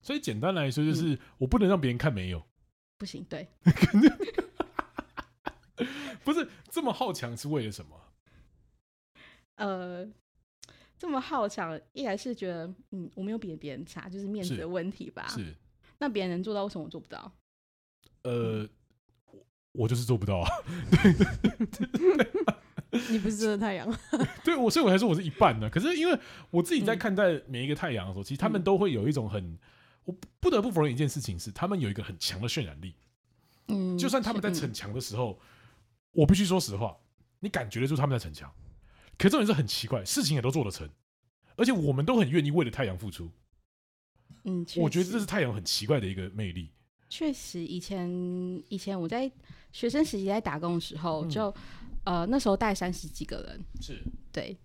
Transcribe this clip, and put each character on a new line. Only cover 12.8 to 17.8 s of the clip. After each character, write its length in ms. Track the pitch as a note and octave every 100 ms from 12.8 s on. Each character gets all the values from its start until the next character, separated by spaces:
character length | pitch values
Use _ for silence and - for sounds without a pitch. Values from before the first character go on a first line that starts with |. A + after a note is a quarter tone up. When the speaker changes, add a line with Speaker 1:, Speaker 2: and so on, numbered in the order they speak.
| -
Speaker 2:
嗯， 180 | F#3+ E3+ -
我 80 |
没 80 | F#3+
有 60 | A3+
比 160 | G#3 D#3
别 140 | D3
人 140 | C3 E3
差， 220 | - F#3+
就 120 | F#3+
是 80 | G3+
面 180 | G#3 F3+
子 100 | B2+
的 120 | D#3+
问 220 | F3+ F3
题 200 | - -
吧。 180 | - -
Speaker 1:
是。 140 | -
是。 120 | F2 D2+ _ _ _ _
Speaker 2:
那 100 | D4
别 160 | G#3
人 80 | F3+
能 100 | F3
做 100 | F#3
到， 100 | G#3
为 60 | G3+
什 80 | F#3
么 80 | D#3+
我 40 |
做 100 | D#3+
不 80 | -
到？ 240 | - - _ _ _ _ _